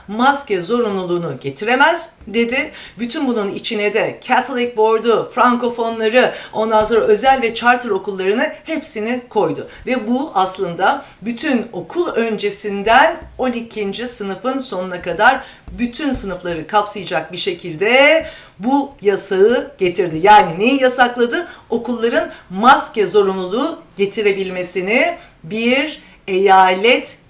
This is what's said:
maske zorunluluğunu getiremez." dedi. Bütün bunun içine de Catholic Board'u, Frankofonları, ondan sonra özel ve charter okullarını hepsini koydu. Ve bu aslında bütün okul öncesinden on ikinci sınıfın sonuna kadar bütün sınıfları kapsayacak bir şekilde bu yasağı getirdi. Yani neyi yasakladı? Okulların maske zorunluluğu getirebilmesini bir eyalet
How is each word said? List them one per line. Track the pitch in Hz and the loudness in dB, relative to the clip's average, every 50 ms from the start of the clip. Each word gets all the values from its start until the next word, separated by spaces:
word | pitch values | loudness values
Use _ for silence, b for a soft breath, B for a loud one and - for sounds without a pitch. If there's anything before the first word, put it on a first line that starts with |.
| B - | B -8
maske | 202 220 247 277 277 277 - - 202 180 | -4 0 2 2 2 0 0 -2 -4 -4
zorunluluğunu | 170 175 240 240 226 208 196 190 180 170 175 175 170 156 123 131 | -2 -2 -2 -2 0 -2 -2 -4 -4 -2 -4 -4 -4 -4 -8 -8
getiremez." | - 139 135 - 208 220 247 269 285 320 349 - - - - - - 214 | -8 -10 -8 -6 -2 0 2 4 4 4 2 0 -2 -4 -8 -16 -12 -6
dedi. | 196 233 233 233 254 277 302 302 B B B B B 185 | -2 -2 0 0 -2 -4 -4 -6 B B B B B -10
Bütün | 240 233 - 320 285 247 | -8 -6 -6 -4 -2 -2
bunun | 226 220 202 202 - | -2 -2 -2 -4 -6
içine | - - - 233 208 208 208 202 | -6 -6 -6 -4 -2 -2 0 0
de | 220 180 - - - | 0 -2 -2 -6 -8
Catholic | - - 247 247 254 277 269 240 240 240 - 214 | -4 0 0 0 0 0 -2 -4 -4 -2 0 0
Board'u, | 214 220 220 220 226 240 220 - - - - | 2 2 2 2 2 2 0 0 0 -2 0
Frankofonları, | 247 226 247 240 240 254 240 240 - 226 226 226 220 220 220 226 254 226 - B B B B B | 2 2 4 2 2 -2 -4 -4 -2 -4 -4 -2 -2 -2 2 4 4 4 2 B B B B B
ondan | - 220 220 220 214 214 | -4 -2 2 2 2 2
sonra | 214 233 214 | 4 2 2
özel | 175 - 214 208 - 269 269 262 | 4 4 2 4 4 4 4 4
ve | 233 226 226 | 2 -2 -2
charter | - 233 240 254 247 247 233 | 0 2 2 2 2 0 -2
okullarını | 196 190 - 208 196 185 185 190 214 247 302 311 - - - | -4 -4 -4 -6 -6 -4 -2 0 0 0 0 -2 -4 -8 -8
hepsini | - 320 302 - - - 220 208 226 247 247 240 - | -6 -6 -6 -4 -6 -6 -4 -4 -4 -4 -6 -6 -4
koydu. | - 214 - 180 190 - 107 B B B B | -2 0 0 0 -2 -4 -10 B B B B
Ve | 214 254 247 214 220 | -4 -2 -2 -2 -2
bu | 240 262 294 - - | -2 -2 -2 -2 0
aslında | 190 185 185 - 202 190 175 170 165 185 226 277 294 B B B B | 0 0 0 0 -2 -4 -4 -2 0 0 0 0 0 B B B B
bütün | 185 226 240 - 294 311 254 226 196 - - | -10 -8 -6 -4 -2 0 0 0 -2 -4 -10
okul | 180 - - - 349 339 277 | -12 -12 -8 -4 -4 -4 -2
öncesinden | - - 233 226 214 196 208 202 196 - - 208 196 202 196 220 233 269 311 330 339 - - - - - | -2 -2 -2 -2 -2 -2 -4 -4 -2 -4 -4 -4 -4 -2 2 4 4 6 6 4 2 -2 -10 -14 -8 -6
on | 254 254 | -4 -4
ikinci | 240 233 233 - - 214 202 196 190 208 240 247 | -4 -6 -8 -10 -8 -6 -6 -6 -6 -6 -4 -4
sınıfın | - - 202 196 190 185 - 254 269 277 | -4 -4 -4 -6 -8 -6 -4 -4 -4 -4
sonuna | 254 - 208 180 185 190 180 180 | -6 -6 -6 -6 -6 -6 -8 -8
kadar | - 180 170 185 214 247 277 262 B B B B B B | -6 -6 0 2 4 4 4 2 B B B B B B
bütün | - 190 247 233 233 - 311 277 | -8 -6 -4 -4 -4 -2 -2 -2
sınıfları | 254 - 208 196 175 180 - 180 170 160 151 - | -2 -2 -2 -4 -6 -6 -6 -6 -6 -6 -4 0
kapsayacak | 208 214 208 208 - 214 175 165 180 160 156 - | 0 0 0 0 -4 -8 -6 -4 -4 -4 -4 -6
bir | 180 175 | -8 -6
şekilde | - 196 175 175 - 175 160 156 196 220 247 269 277 302 320 320 320 B B B B B B B | -4 -4 -4 -6 -8 -10 -6 -2 0 2 4 6 6 6 4 2 0 B B B B B B B
bu | 190 - 269 285 269 - - - | -4 0 0 0 0 -2 -6 -4
yasağı | 190 202 196 190 - - 190 185 202 226 247 269 285 - - - | 0 0 0 0 0 0 2 4 4 4 4 2 -2 -4 -6 -2
getirdi. | 190 180 175 202 185 170 156 156 170 | -2 -2 0 0 -2 -2 -2 0 4
Yani | 208 214 208 185 170 160 175 | 8 8 8 6 4 0 0
neyi | 208 254 277 269 | 0 2 2 4
yasakladı? | 262 254 247 254 247 240 240 247 233 - - 349 349 B B B B B | 2 2 4 4 2 2 2 0 -2 0 0 -4 -6 B B B B B
Okulların | 233 240 - 254 240 220 226 240 262 311 339 - B B B B | -6 -4 -4 -4 -4 -2 -2 0 0 0 -2 -2 B B B B
maske | 180 190 226 247 - - - - - 220 196 175 | -4 2 6 6 6 6 4 -2 0 0 0 2
zorunluluğu | 202 208 196 190 185 190 180 180 196 247 294 330 330 - - - - 196 | 4 4 4 4 2 -4 -4 -4 -2 -2 -2 -2 -4 -8 -16 -10 -4 -2
getirebilmesini | 202 196 - 226 208 202 196 190 190 185 180 180 180 180 - 190 180 196 226 269 320 349 339 B B B B B - | -2 -2 0 0 0 0 0 0 -2 -4 -4 -4 -4 -4 -2 -2 -2 0 2 2 2 0 -2 B B B B B -12
bir | 160 202 220 233 240 254 277 311 311 285 - B B B B B - | -8 -6 -2 0 0 0 0 0 -4 -6 -12 B B B B B -4
eyalet | 190 185 196 202 190 190 185 185 185 190 202 240 269 285 - - - - _ | -2 2 4 6 8 8 8 6 4 2 2 2 2 2 0 -6 -10 -12 _